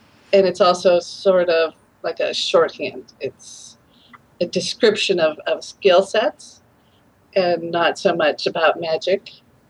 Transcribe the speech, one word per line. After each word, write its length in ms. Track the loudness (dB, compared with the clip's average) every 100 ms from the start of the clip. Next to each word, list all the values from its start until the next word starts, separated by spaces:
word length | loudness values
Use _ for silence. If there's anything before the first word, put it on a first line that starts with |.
| _ _ _
and 140 | 2 2
it's 140 | 2
also 360 | 2 2 2 2
sort 500 | 0 -4 0 2 2
of 240 | 2 0 -4 _ _
like 160 | -10 -6
a 120 | -4
shorthand. 720 | -4 0 2 2 -2 -10 -12 -18 _
It's 560 | -12 -12 -20 -20 -20 -20 _ _ _ -20 _ _
a 60 | -8
description 760 | -6 -8 0 0 0 -2 0
of, 180 | 0 -2 -6
of 160 | -6
skill 400 | -8 -2 4 4
sets 600 | 4 0 -2 -4 -16 -20 _ _ _ _ _ _ _ -2
and 340 | 0 -2 -4
not 280 | -2 -2 0
so 160 | -2 0
much 300 | 0 0 -4
about 340 | 0 0 0
magic. 500 | -2 -4 -2 -2 -4 -20 _ _